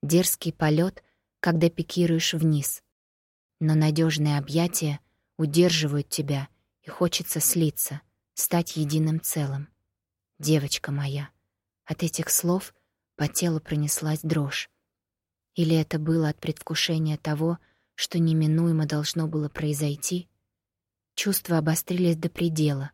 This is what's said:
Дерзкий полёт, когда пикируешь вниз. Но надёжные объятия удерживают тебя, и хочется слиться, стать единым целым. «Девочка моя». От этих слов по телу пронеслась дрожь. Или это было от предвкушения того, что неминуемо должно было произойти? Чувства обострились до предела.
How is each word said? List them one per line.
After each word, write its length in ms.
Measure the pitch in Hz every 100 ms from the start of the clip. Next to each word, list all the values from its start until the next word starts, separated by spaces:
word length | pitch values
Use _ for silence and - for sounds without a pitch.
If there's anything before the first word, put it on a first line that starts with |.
Дерзкий 500 | 147 165 180 - 165
полёт, 520 | - 156 151 180 - _ _ _ _
когда 320 | - 165 170
пикируешь 640 | - 165 - 170 165 165
вниз. 480 | 165 160 151 139 - _ _ _ _ _ _ _ _
Но 140 | 160 156
надёжные 600 | 156 151 160 151 151 147
объятия 600 | 139 151 170 170 151 143 _ _ _ _
удерживают 720 | 156 151 175 165 151 143 139
тебя, 400 | - 143 143 139 _ _ _
и 80 | -
хочется 480 | - 180 - 170 -
слиться, 640 | - 175 160 - - 143 _ _ _
стать 420 | - - 175 170 -
единым 440 | 147 156 156 160
целым. 480 | - - 143 139 147 _ _ _ _ _ _ _
«Девочка 500 | 147 156 139 - -
моя». 400 | 143 139 139 143 _ _ _ _ _
От 180 | - 160
этих 260 | 165 - 156
слов 460 | - 170 180 - _ _ _ _
по 140 | - 147
телу 320 | - 175 160
пронеслась 600 | - 151 147 - 156 156
дрожь. 460 | 156 156 139 - - _ _ _ _ _ _ _ _
Или 220 | - 165 160
это 240 | 151 165
было 280 | 151 165 151
от 120 | -
предвкушения 760 | - 151 - 160 - 160 156 151
того, 420 | - 151 160 170 _ _ _
что 240 | - - 175
неминуемо 680 | 165 160 156 156 170 160 151
должно 420 | 151 147 - 160
было 200 | 156 151
произойти? 800 | - 156 147 151 143 - 180 175 _ _ _ _ _ _ _ _
Чувства 440 | - - 190 - 165
обострились 580 | 156 160 - 180 180 165
до 120 | 165
предела. 640 | - 170 160 151 139 139